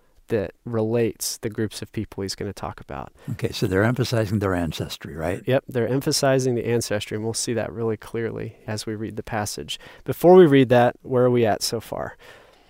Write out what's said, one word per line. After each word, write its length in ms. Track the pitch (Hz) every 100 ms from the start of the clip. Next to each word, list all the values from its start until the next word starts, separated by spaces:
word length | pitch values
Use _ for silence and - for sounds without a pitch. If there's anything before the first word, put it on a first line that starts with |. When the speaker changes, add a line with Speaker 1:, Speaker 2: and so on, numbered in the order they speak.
| _ _ -
Speaker 1:
that 260 | 110 90 -
relates 720 | 120 113 110 117 113 - - -
the 100 | 113
groups 320 | 104 107 -
of 100 | 110
people 300 | - 101 -
he's 140 | 95 -
gonna 180 | 101
talk 260 | - - -
about. 320 | - 69 - _ -
Speaker 2:
Okay, 200 | 113 -
so 160 | - 107
they're 160 | 92
emphasizing 560 | 110 127 117 117 104 104
their 160 | 98 90
ancestry, 580 | 80 - 87 - -
right? 300 | 76 82 101 -
Speaker 1:
Yep, 200 | 131 -
they're 220 | 127 107
emphasizing 680 | 135 156 143 139 135 131 120
the 100 | 113
ancestry, 500 | 120 - 104 - 107
and 80 | 113
we'll 80 |
see 180 | 110 -
that 160 | 110 107
really 240 | 98 113 107
clearly 580 | - 113 113 110 110 - -
as 200 | 107 -
we 100 | 107
read 220 | 110 107
the 60 |
passage. 540 | - 110 104 - 73 - - - -
Before 300 | - 165 185
we 100 | 165
read 240 | 139 120
that, 260 | 123 120 -
where 240 | - 127 123
are 40 |
we 160 | 123 110
at 160 | -
so 200 | - 117
far? 340 | - - 60 - - - - -